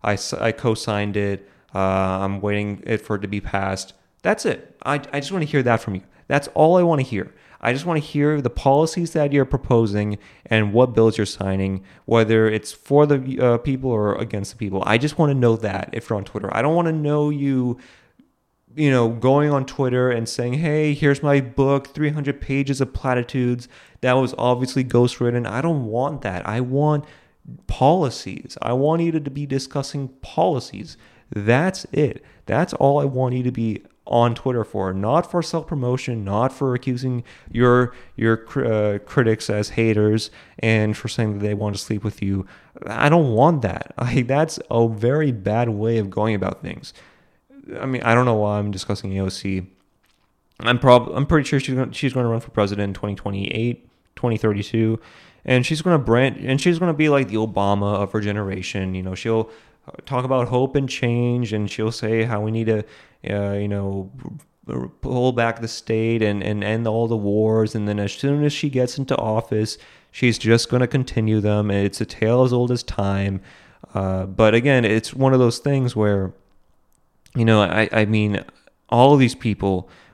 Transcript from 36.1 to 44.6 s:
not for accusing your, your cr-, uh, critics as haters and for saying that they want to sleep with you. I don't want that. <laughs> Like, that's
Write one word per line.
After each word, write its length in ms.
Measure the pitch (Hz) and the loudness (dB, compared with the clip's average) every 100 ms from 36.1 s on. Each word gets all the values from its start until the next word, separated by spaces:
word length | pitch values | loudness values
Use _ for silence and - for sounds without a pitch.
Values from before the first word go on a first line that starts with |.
| 117 | -6
not 280 | 98 104 131 | -2 0 0
for 220 | - 135 | 0 -2
accusing 480 | 123 - 123 127 123 - - - | -2 -2 -4 -2 -4 -8 -16 -8
your, 440 | 117 123 123 123 - - - | 2 4 4 2 -4 -16 -2
your 200 | 113 113 | 0 0
cr-, 300 | - 139 120 | -2 -4 0
uh, 320 | 107 104 101 | 0 0 -2
critics 500 | - - 113 110 - | -2 0 2 0 -2
as 220 | 104 104 | -4 -2
haters 580 | - 113 104 107 110 - - - - | 0 2 4 2 2 -2 -12 -20 -4
and 380 | 113 110 107 104 | 0 2 2 -2
for 100 | 107 | -6
saying 280 | - 110 | -2 -2
that 40 | 101 | -2
they 160 | 104 | -4
want 220 | 101 104 98 | -2 -4 -4
to 40 | |
sleep 220 | - 107 | -6 -4
with 180 | 107 - | -4 -4
you. 240 | 98 98 92 - _ - | -4 -4 -6 -14 _ -16
I 240 | - 113 143 | -10 0 4
don't 220 | 170 143 | 4 4
want 320 | 110 151 156 | 4 4 4
that. 320 | 107 - - | 0 -4 -8
<laughs> 40 | - | -6
Like, 280 | 123 123 123 | -2 0 2
that's 320 | 139 156 - | 2 0 -4